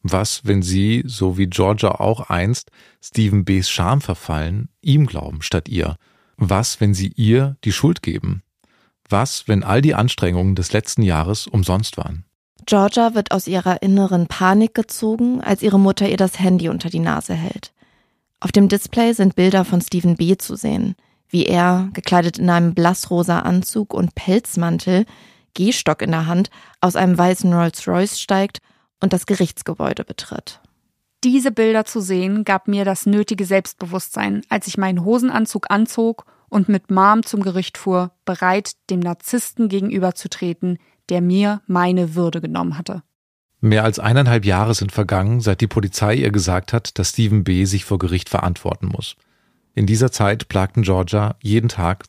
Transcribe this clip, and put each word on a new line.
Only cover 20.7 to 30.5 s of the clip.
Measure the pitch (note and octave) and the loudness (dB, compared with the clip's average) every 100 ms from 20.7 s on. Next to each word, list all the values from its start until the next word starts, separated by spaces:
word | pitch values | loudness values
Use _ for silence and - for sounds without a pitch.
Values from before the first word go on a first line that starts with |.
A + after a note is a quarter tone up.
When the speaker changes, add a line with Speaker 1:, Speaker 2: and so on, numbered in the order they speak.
| - G3 F#3 _ _ _ | -2 -4 -6 _ _ _
Speaker 2:
wie | F3 - | -2 2
er, | F3 F3+ F3+ F#3+ | 2 2 2 -2
gekleidet | F#3+ - F3+ E3+ - | -8 0 2 2 0
in | F3+ | 2
einem | F3 E3+ | 4 2
blassrosa | F3 E3+ F3+ - F3 F3 E3+ | 2 2 0 -2 0 2 0
Anzug | - F3+ - A3 G#3 | 0 0 0 -6 -4
und | - F3 | -2 -2
Pelzmantel, | - - G3+ - - E3+ E3+ - F#3 A3+ - - _ _ | -2 0 0 0 -4 -2 -2 2 2 0 -6 -20 _ _
Gehstock | - F#3+ - - D#3 | -2 -2 0 -2 -2
in | - | -2
der | D#3+ D#3+ | -2 0
Hand, | F3 G3+ - - _ | 0 -2 -6 -20 _
aus | F3+ - | 0 2
einem | F#3 F3 | 2 4
weißen | F3 F#3 F#3 | 2 2 2
Rolls-Royce | F3 E3+ - - F3 G3+ - | 2 0 -2 -2 0 -2 -4
steigt | - F#3+ G3+ - _ _ _ _ | -2 -2 -2 -6 _ _ _ _
und | G3 | 0
das | F3+ - | 0 -2
Gerichtsgebäude | G3 E3+ - - - - - | -2 -2 -4 -12 -6 -4 -4
betritt. | - - - - - | -10 -14 -14 -14 -14